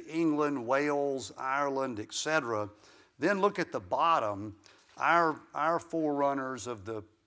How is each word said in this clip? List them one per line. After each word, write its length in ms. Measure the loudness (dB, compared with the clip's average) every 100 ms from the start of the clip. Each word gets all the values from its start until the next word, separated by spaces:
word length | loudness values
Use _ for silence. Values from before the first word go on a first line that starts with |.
| -6
England, 560 | 0 2 2 0 0 0
Wales, 640 | 2 2 0 0 -2 -6 -8
Ireland, 640 | -2 0 0 0 -2 -4
et 120 | -8
cetera. 540 | -6 -2 0 0 -2 -4 -8 -20 -20 _ -2
Then 220 | 0 2
look 200 | 2 2
at 120 | -4
the 80 | -4
bottom, 760 | -2 2 4 4 2 -2 -6 -12 -20 -20 _ -2
our, 420 | 4 4 4 0 -6 -2
our 240 | 0 0
forerunners 880 | -2 -2 0 2 0 0 -4 -6 -8
of 160 | -8
the 180 | -8 -10 -10 _